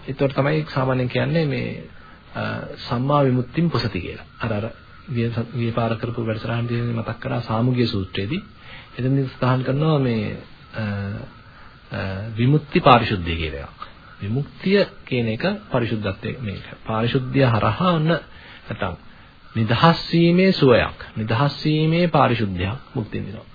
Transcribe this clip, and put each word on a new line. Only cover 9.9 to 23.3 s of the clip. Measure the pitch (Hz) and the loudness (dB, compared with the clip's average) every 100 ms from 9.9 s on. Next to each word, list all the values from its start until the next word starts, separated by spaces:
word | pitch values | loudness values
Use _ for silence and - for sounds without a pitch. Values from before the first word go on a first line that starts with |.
| 151 | 2
මේ, | 131 113 104 104 - - - | 2 0 -2 -8 -14 -20 -14
අ, | - 107 101 101 113 - - - - - - - | -6 -4 -4 -4 -8 -12 -18 -20 -20 -20 -20 -10
අ, | 98 95 95 110 | -8 -6 -6 -8
විමුක්ති | 110 123 151 - 185 | 0 2 2 2 4
පාරිශුද්ධිය | 147 120 117 101 85 82 | 8 6 6 -2 -2 -4
කියලා | 80 71 | -4 -6
එකක්. | - - - - - - | -12 -16 -20 -20 -20 -12
විමුක්තිය | 98 123 147 - 185 202 185 - | -4 -4 -4 -4 2 2 2 -4
කියන | - 127 113 | -4 -2 -2
එක | 110 175 208 - | -2 -2 -4 -2
පරිශුද්ධත්වයේ | 127 117 110 101 95 110 - | -2 0 -2 -4 -6 -8 -8
මේක. | 110 92 - - | -8 -10 -12 -14
පාරිශුද්ධිය | - 110 120 139 127 131 127 | -6 -2 0 0 0 2 4
හරහා | 117 110 107 185 | 4 2 2 2
ඔන්න | 165 156 | 2 2
නැත්තම් | 165 - - - - - 95 95 85 - - - - - | 0 -2 -20 -20 -20 -12 -6 -6 -6 -14 -20 -20 -20 -8
නිදහස් | 110 110 117 165 160 | -2 0 4 4 4
වීමේ | - 170 170 175 190 | 2 4 4 6 4
සුවයක්, | 180 139 110 78 - - | 4 6 6 4 -6 -12
නිදහස් | - 110 113 143 - | -8 -2 2 0 0
වීමේ | 156 151 156 165 175 | 0 2 2 2 4
පාරිශුද්ධියක් | 151 120 113 104 90 95 123 - | 4 4 2 -2 -2 -4 -6 -8
මුක්ති | 127 101 | -6 -6
විඳිනවා. | 104 98 | -6 -8